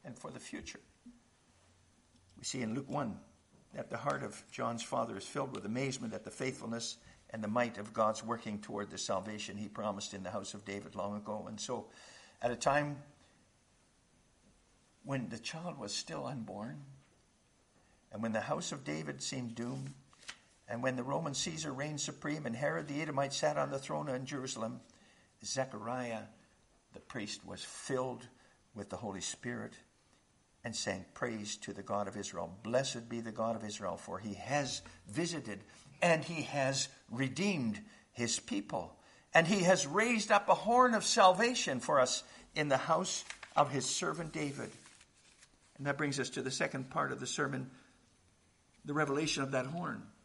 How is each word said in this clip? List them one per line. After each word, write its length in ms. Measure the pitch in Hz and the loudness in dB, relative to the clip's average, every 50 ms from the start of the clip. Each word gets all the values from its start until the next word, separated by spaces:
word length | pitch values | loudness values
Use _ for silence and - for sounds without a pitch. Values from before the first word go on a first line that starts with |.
| - | -12
and 100 | 139 117 | -14 -14
for 140 | - - - | -12 -12 -12
the 100 | - 113 | -12 -12
future." 400 | - - - - - - - - - - - _ _ 240 - - _ _ _ _ _ _ _ - _ - _ _ _ _ _ _ _ _ _ - _ _ - | -10 -8 -10 -8 -8 -10 -12 -14 -16 -20 -20 _ _ -20 -20 -20 _ _ _ _ _ _ _ -20 _ -20 _ _ _ _ _ _ _ _ _ -20 _ _ -20
We 60 | - 120 | -10 -8
see 180 | - - 131 | -6 -4 -2
in 140 | 120 110 110 | -2 0 0
Luke 140 | 135 139 - | -2 -2 -2
one 300 | - 147 135 110 92 - - - - - _ _ _ - - _ - | -2 -2 -2 -2 -4 -8 -12 -20 -20 -20 _ _ _ -20 -20 _ -10
that 160 | - - - | -10 -8 -6
the 80 | - | -6
heart 240 | 117 - 147 143 135 | -2 0 0 0 0
of 180 | 127 104 - - - - | -2 -6 -8 -10 -16 -14
John's 320 | - - 123 117 117 113 - | -6 -2 -2 -2 -2 -2 -4
father 340 | - 139 120 117 113 101 | -2 0 0 0 0 -4
is 80 | 98 - | -8 -8
filled 300 | - - 143 139 131 120 | -6 -4 -4 -4 -2 -4
with 100 | 104 98 | -6 -4
amazement 480 | 101 113 127 139 135 127 - - 113 107 | -2 0 0 0 0 -2 -4 -6 -6 -6
at 100 | - - | -6 -8
the 80 | - | -10
faithfulness 680 | - - 131 131 131 - - 113 117 117 117 - - - - - - - - - | -8 -4 -4 -4 -4 -4 -6 -4 -4 -4 -4 -6 -8 -10 -16 -20 -20 -20 -14 -10
and 120 | - 110 107 | -6 -4 -2
the 40 | |
might 320 | 104 107 123 120 117 - 98 | 0 2 2 2 2 0 -6
of 120 | 104 104 | -10 -4
God's 320 | - 117 107 107 110 - - | 2 4 4 4 4 2 -2
working 360 | 110 117 113 - 113 104 104 | -4 -4 -4 -2 -6 -6 -6
toward 320 | - - 117 101 104 - | -6 -6 -4 -4 -4 -4
the 80 | 80 - | -6 -6
salvation 580 | - - 101 92 98 107 107 104 - - 98 | -2 0 0 0 0 -2 -6 -6 -6 -6 -6
he 100 | 104 107 | -6 -8
promised 460 | 98 - - 104 107 98 98 - - - | -8 -6 -2 -2 -2 -2 -2 -6 -6 -8
in 80 | 98 | -6
the 80 | 95 90 | -6 -4
house 240 | 101 101 98 - - | -4 -4 -6 -6 -10
of 100 | 101 - | -10 -8
David 300 | 98 98 101 98 - - | -6 -6 -6 -6 -6 -4
long 240 | 101 101 101 104 | -4 -2 -2 -2
ago. 280 | 104 104 110 107 107 - | -4 -4 -4 -6 -4 -6
And 120 | 107 110 107 | -8 -8 -8
so, 280 | - - 127 113 - - - - - - - - - - - - | -4 -4 -4 -4 -4 -10 -16 -20 -20 -20 -20 -20 -20 -20 -10 0
at 120 | - 123 | 0 0
a 40 | 120 | 0
time 460 | 113 - 139 139 147 147 147 143 135 - - - - - - - _ _ _ _ _ _ _ _ _ _ _ _ _ _ _ _ _ _ _ _ _ _ - - _ _ _ _ _ _ _ _ _ - | 4 4 4 6 6 4 2 -4 -8 -10 -18 -20 -20 -20 -20 -20 _ _ _ _ _ _ _ _ _ _ _ _ _ _ _ _ _ _ _ _ _ _ -20 -20 _ _ _ _ _ _ _ _ _ -6
when 240 | 135 139 131 117 - | -2 -2 -2 -2 -2
the 100 | 117 113 | -6 -6
child 380 | - - - 160 170 180 151 143 | -6 -8 -8 -6 -6 -6 -6 -6
was 160 | 107 101 - | -6 -4 -4
still 320 | - - - 165 156 135 | -4 -4 -6 -6 -6 -4
unborn, 500 | - 147 123 113 - 95 101 107 123 151 147 139 135 - - - _ _ _ _ _ _ _ _ _ _ _ _ _ _ - _ _ - _ _ _ | -4 -4 -4 -6 -6 -6 -6 -6 -8 -8 -10 -14 -16 -18 -20 -20 _ _ _ _ _ _ _ _ _ _ _ _ _ _ -20 _ _ -20 _ _ _
and 100 | - 104 | -6 -4
when 120 | 113 113 110 | -2 0 0
the 80 | 110 | 0
house 300 | - - 147 - 170 - | 0 0 -2 -2 -2 -4
of 120 | 160 139 135 | -6 -6 -4
David 400 | 143 151 156 156 147 135 - - | -4 -4 -4 -4 -6 -6 -6 -6
seemed 320 | - 143 131 123 117 113 | -4 -4 -4 -4 -4 -4
doomed, 380 | 117 117 120 135 135 135 135 139 - - - - - - - - - - _ _ _ _ | -4 -4 -4 -4 -6 -6 -8 -10 -14 -20 -20 -20 -16 -16 -16 -16 -16 -20 _ _ _ _
and 160 | - 117 120 127 | -6 -4 0 0
when 140 | 131 127 | 0 0
the 60 | 127 123 | 0 -2
Roman 300 | 135 143 151 165 147 135 | 0 -2 0 0 -2 -2
Caesar 380 | - - 185 160 160 156 151 | -2 -2 -2 -4 -4 -4 -4
reigned 300 | 135 131 143 151 151 139 | -4 -4 -4 -4 -2 -4
supreme 440 | - - 135 - - 147 147 160 147 | -4 -6 -6 -4 -4 -2 -2 -2 -2
and 100 | 131 117 | -4 -2
Herod 320 | 120 147 - 160 165 151 | 0 0 0 2 0 -2
the 140 | 143 143 147 | -2 -2 -2
Edomite 320 | 160 151 139 139 139 139 139 | -2 0 2 0 0 0 0
sat 240 | - - 147 151 | 2 2 2 2
on 140 | 147 143 143 | 2 0 0
the 80 | 139 135 | -2 -6
throne 280 | 135 - 151 151 147 | -4 -2 -4 -2 0
in 180 | 147 127 127 135 | -2 -2 -2 -2
Jerusalem, 560 | - 151 135 131 131 - 117 110 113 127 127 - - - - - - - - - _ _ _ - | -4 -4 -4 -4 -4 -4 -2 -4 -4 -4 -8 -14 -18 -20 -20 -20 -20 -20 -20 -20 _ _ _ -6
Zechariah 800 | 98 - 135 131 131 - 107 107 117 123 127 123 117 113 110 104 107 - - - _ - _ _ _ _ _ _ _ - | -4 0 0 0 -2 -4 -6 -4 -4 -2 -2 -2 -2 -4 -6 -6 -10 -16 -20 -20 _ -20 _ _ _ _ _ _ _ -20
the 60 | - | -20
priest 460 | - - - 123 101 101 - - - | -18 -8 -6 -6 -6 -6 -6 -10 -10
was 180 | 87 90 95 - | -12 -10 -10 -10
filled 640 | - - - - - 139 127 127 131 123 123 127 - - - - - - _ _ _ _ | -12 -12 -10 -4 0 0 0 0 0 -4 -8 -10 -18 -20 -20 -20 -20 -20 _ _ _ _
with 140 | 107 98 - | -10 -8 -8
the 80 | 92 | -6
Holy 240 | 87 - 104 95 92 | -6 -4 -6 -4 -4
Spirit 520 | 85 - - - - 120 120 113 110 - - - - _ _ _ _ _ _ _ _ _ _ _ _ _ _ _ - | -4 -6 -6 -6 -6 -4 -4 -4 -6 -8 -12 -16 -20 _ _ _ _ _ _ _ _ _ _ _ _ _ _ _ -8
and 100 | 120 110 | -6 -4
sang 300 | - - 107 95 95 90 - - | -2 -2 -2 -2 -4 -6 -12 -6
praise 420 | - 127 123 113 107 104 104 - | -4 -4 -2 -2 -4 -4 -6 -6
to 160 | - - - 95 | -6 -6 -8 -8
the 80 | 98 | -8
God 280 | 98 - 101 104 101 98 | -4 -2 0 0 0 0
of 80 | 104 | -4
Israel. 360 | 104 98 - - 85 87 85 90 101 | -6 -6 -6 -4 -6 -6 -6 -8 -8
"Blessed 460 | - 107 120 131 135 - - 120 117 | -4 2 2 2 2 2 -4 -6 -6
be 140 | - 117 117 | -6 -6 -4
the 100 | 113 113 | -4 -6
God 240 | 107 - 110 117 113 | -2 0 0 0 0
of 80 | 110 110 | -2 -4
Israel, 320 | 107 101 - 104 90 85 | -6 -6 -4 -4 -4 -4
for 240 | - - - 90 95 | -4 -6 -8 -8 -6
he 140 | 110 110 98 | -6 -6 -6
has 480 | 92 - - 139 147 139 127 - - - - - - - | -6 -2 0 0 0 2 0 -4 -6 -8 -12 -20 -18 -16
visited 560 | - 101 143 175 165 165 147 120 110 98 98 - - - - - - - - | -4 0 0 0 0 0 -4 -4 -6 -8 -8 -10 -16 -20 -20 -20 -20 -2 2
and 220 | - 175 165 156 135 | 6 6 6 6 4
he 180 | 160 170 156 135 | -2 -4 -4 -4
has 460 | - - 143 135 135 139 131 - - - - - - | -2 2 2 2 4 4 2 -2 -2 -6 -20 -12 -8
redeemed 720 | 110 123 135 127 107 151 190 208 190 151 123 110 101 95 - - - - - _ | 0 0 0 0 2 2 2 4 4 4 2 0 0 -2 -8 -16 -20 -20 -20 _
his 280 | _ - 117 117 - - | _ -2 2 2 2 0
people. 600 | - - 226 - - - 151 104 82 80 - - - - - - - _ - | 0 -2 -2 -2 -2 -2 -4 -4 -4 -4 -12 -18 -20 -20 -20 -20 -20 _ 8
And 140 | 160 165 | 8 8
he 160 | 160 208 202 170 | 8 4 6 8
has 240 | 180 190 - - | 8 8 8 6
raised 440 | 139 151 202 220 240 240 220 190 - | 2 2 4 4 4 4 2 6 6
up 180 | 208 202 - - | 6 6 8 8
a 40 | 185 | 6
horn 400 | - - 208 240 247 254 247 226 | 6 6 6 8 8 8 8 8
of 120 | 202 - | 4 4
salvation 720 | - - 233 196 185 180 180 233 240 254 - - 170 135 123 | 4 8 10 12 12 12 10 4 4 4 2 0 0 0 0
for 220 | - - 151 135 | 2 6 8 8
us 220 | 127 123 - - - - - - - - - | 8 8 4 -2 -4 -10 -20 -20 -20 -6 -2
in 140 | 156 151 | 0 4
the 100 | 147 135 | 4 4
house 460 | - - - 160 165 190 180 - - - - - - - - - | 4 6 4 4 4 4 0 -2 -6 -6 -10 -14 -14 -14 0 4
of 160 | - 147 131 | 4 4 6
his 180 | 135 135 117 - | 4 0 0 0
servant 440 | - - - 160 156 165 170 156 - | -2 0 0 0 0 -2 -4 -4 -2
David." 380 | 160 151 143 139 139 113 - - - - - - - - _ _ - _ - - - - _ - _ _ - _ | -2 -2 -2 -2 -4 -8 -8 -10 -16 -20 -20 -20 -20 -20 _ _ -20 _ -20 -20 -20 -20 _ -20 _ _ -20 _
And 100 | - 139 | -4 -2
that 100 | 143 139 | -2 0
brings 220 | 139 151 143 131 135 | 2 2 2 2 0
us 120 | 123 - | 0 0
to 100 | - 139 | -2 -2
the 100 | 127 131 | -2 -2
second 380 | 135 - 156 143 - 131 131 135 | 0 0 0 0 0 -4 -6 -2
part 240 | - 160 143 135 127 | 0 0 0 0 0
of 80 | - | -4
the 40 | 131 | -4
sermon, 460 | - - - 143 135 139 131 131 131 - - - - - _ - _ _ _ _ _ _ _ _ _ _ _ _ _ _ - - | -4 0 0 0 0 0 -2 -4 -6 -12 -20 -20 -20 -20 _ -20 _ _ _ _ _ _ _ _ _ _ _ _ _ _ -14 -8
the 100 | 139 143 | -2 2
revelation 500 | 151 151 139 135 147 160 151 - 160 139 | 2 4 4 4 2 2 2 2 0 0
of 80 | 131 | 2
that 140 | 139 131 123 | 2 0 0
horn. 400 | 135 160 175 175 151 117 107 107 104 - - | 0 -4 -4 -4 -4 -4 -6 -10 -14 -20 -20